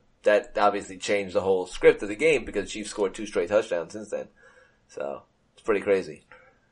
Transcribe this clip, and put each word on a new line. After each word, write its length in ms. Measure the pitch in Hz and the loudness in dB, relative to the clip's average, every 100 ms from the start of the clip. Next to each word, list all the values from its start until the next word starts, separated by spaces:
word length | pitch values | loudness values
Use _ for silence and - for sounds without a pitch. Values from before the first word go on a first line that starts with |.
| _ _ | _ _
that 340 | 104 104 - 107 | 4 4 2 2
obviously 400 | 104 98 98 92 | 2 2 -6 -8
changed 360 | - 101 92 | -2 -2 0
the 80 | 95 | 0
whole 240 | 95 92 | 2 0
script 380 | 90 - 156 147 | -2 4 4 4
of 60 | 101 | 0
the 60 | |
game 280 | 110 156 135 | 0 2 2
because 260 | 98 101 92 | 0 -6 -6
Chiefs 200 | 110 101 | -8 -8
scored 240 | - 95 | -2 -2
two 100 | 113 | -4
straight 220 | 104 98 87 | -6 -2 2
touchdowns 460 | 107 113 85 82 | 2 2 -4 -6
since 160 | 110 104 | -10 -10
then. 180 | 69 - _ - _ _ _ _ | -10 -10 _ -20 _ _ _ _
So, 320 | - 69 67 - _ _ | -12 -10 -10 -16 _ _
it's 80 | _ | _
pretty 160 | - 98 | -2 0
crazy. 420 | 101 95 85 73 _ - _ _ _ | 2 0 0 -12 _ -20 _ _ _